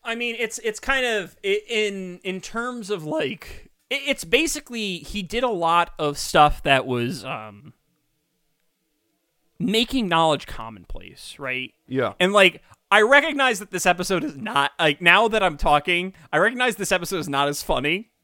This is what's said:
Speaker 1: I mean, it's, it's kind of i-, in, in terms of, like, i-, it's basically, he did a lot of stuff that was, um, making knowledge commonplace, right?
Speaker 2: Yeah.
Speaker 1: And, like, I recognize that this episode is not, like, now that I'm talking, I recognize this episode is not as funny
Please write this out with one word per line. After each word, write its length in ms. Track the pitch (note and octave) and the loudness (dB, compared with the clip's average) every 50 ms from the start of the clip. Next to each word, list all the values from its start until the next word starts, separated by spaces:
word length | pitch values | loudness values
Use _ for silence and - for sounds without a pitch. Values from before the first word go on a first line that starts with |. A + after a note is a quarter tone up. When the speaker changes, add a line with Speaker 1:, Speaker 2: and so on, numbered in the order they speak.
Speaker 1:
I 120 | _ A#3+ A3+ | _ -8 -6
mean, 220 | A#3 A#3+ A#3+ A3+ - | -4 -4 -6 -4 -4
it's, 200 | A#3 A3 - - | -6 -6 -6 -6
it's 200 | - A3 G#3+ - | -6 -6 -6 -6
kind 240 | - - C4+ C4 B3+ | -4 -2 -2 0 0
of 320 | A#3+ A3 G#3 F3+ D#3+ _ _ - | 0 -2 -2 -4 -6 _ _ -2
i-, 160 | G3 G3 G#3 G#3 - | 0 0 -2 -2 -4
in, 500 | A#3 G#3+ G#3+ G#3 G3 G3 F#3+ F#3 F3 F3 _ | -2 -2 -2 -2 -2 -6 -8 -10 -12 -10 _
in 160 | F#3+ F#3 F#3 | -8 -8 -8
terms 480 | - - - A3+ A#3 B3+ B3 A#3+ G#3+ F3 | -10 -8 -8 -8 -6 -6 -8 -10 -8 -6
of, 160 | G#3 F3+ D#3 | -8 -6 -6
like, 640 | D3+ - D#4+ - C3+ - D#3+ - - - - - - _ _ _ _ | -6 -4 -4 -4 -4 -6 -10 -14 -18 -18 -18 -18 -20 _ _ _ _
i-, 100 | B3 C#4 C#4 | -6 -4 -2
it's 180 | C#4+ C4+ - - | -2 -4 -4 -2
basically, 760 | E3 E3+ C#4 D#4+ - - D4+ - - A#3+ A#3 G#3+ G3+ F3+ E3 | 0 2 2 2 0 -4 -6 -10 -10 -8 -6 -6 -6 -6 -8
he 200 | C#3+ - - G#3 | -10 -10 -10 -10
did 220 | F#3+ F3+ - A#3 C4 | -8 -6 -4 -2 -2
a 60 | B3 | 0
lot 420 | A3 F3 E3+ E3 E3+ F3 F3 E3+ - - | 0 0 2 2 4 4 2 0 -2 -4
of 180 | D#3 D3 D3 | -4 -4 -2
stuff 460 | - - - - E3+ D3+ D3 - - | -4 -8 2 6 6 6 6 4 0
that 240 | - D3+ C#3 C3 - | 2 2 2 2 2
was, 360 | C3 B2 A#2+ A#2+ A#2+ F3+ C3+ | 0 -2 -2 -2 -4 -6 -8
um, 520 | - B2+ C#3+ A2 G#2+ G#2+ G2+ G#2 C3 - - _ _ _ _ _ _ _ _ _ _ _ _ _ _ _ _ _ _ _ _ _ _ _ _ _ _ _ _ _ _ _ _ _ _ _ _ _ | -10 -10 -10 -10 -12 -14 -18 -20 -20 -20 -20 _ _ _ _ _ _ _ _ _ _ _ _ _ _ _ _ _ _ _ _ _ _ _ _ _ _ _ _ _ _ _ _ _ _ _ _ _
making 500 | - - G#3 A3 A#3+ - - C4+ A3+ F3+ | -2 0 2 2 0 0 -2 -2 0 2
knowledge 380 | E3+ E3 E3 D#3+ D3 - - | 2 4 4 4 2 0 -2
commonplace, 920 | - - - A2+ A2+ A2 F#2+ E2+ _ - - - - - - - - - - | -10 -12 -10 -10 -12 -14 -18 -14 _ -12 -12 -12 -16 -20 -18 -20 -20 -16 -12
right? 360 | C#3 C3 B2+ B2+ C3 - _ _ _ | -8 -8 -6 -6 -8 -12 _ _ _
Speaker 2:
Yeah. 280 | _ B2+ C3 B2 G#2 G2 _ | _ -2 -2 -2 -2 0 _
Speaker 1:
And, 140 | F3+ F#3+ | 0 2
like, 300 | G3+ G#3 G3 F3+ - - _ _ - _ _ _ | 6 6 6 6 4 0 _ _ -20 _ _ _
I 120 | G3 G#3+ | 4 4
recognize 560 | G#3+ A#3 C#4 C#4+ C#4+ E4 D4 C#4 C4+ B3+ A3+ F3+ | 6 8 6 6 6 4 -2 0 0 0 0 -2
that 120 | G#3 _ | -6 _
this 160 | - F3+ - | -8 0 2
episode 380 | F#3 F3 E3+ F3+ - F#3+ E3+ D#3+ | 2 2 2 0 -2 -2 -2 -2
is 120 | - D3+ | -4 -8
not, 360 | C3+ A2+ - - C#3+ C#3 C#3 _ - | -10 -10 -2 0 0 0 0 _ 2
like, 220 | E3+ D#3 D3 - | 2 2 2 4
now 260 | F3 E3+ F3 G3+ A3+ A3+ | 6 6 6 8 6 4
that 140 | A3 G#3+ | 2 2
I'm 140 | G3 F3+ D3+ | 0 0 0
talking, 580 | C#3 - E3 D3 D3 A#3+ - F3+ F3 F3+ F#3+ F#3 - - - | 0 2 4 4 4 4 2 -2 -2 -2 -6 -10 -14 -12 -2
I 60 | - D3+ | 2 2
recognize 380 | F#3 A3 B3+ B3 B3+ B3+ - | 2 2 2 0 -2 -2 -2
this 160 | - G3 - | -4 -2 -2
episode 260 | G3 F3+ F3 - G3 E3+ | -2 -2 -2 -4 -6 -6
is 100 | D3 D3 | -4 -2
not 200 | C#3 C#3 C#3+ C#3+ | 0 0 0 0
as 140 | C#3+ - | -2 -6
funny 480 | - - E3 B2+ B2+ D3 E3 G3 A3+ _ _ _ | -4 -2 -2 -2 0 -2 -4 -4 -6 _ _ _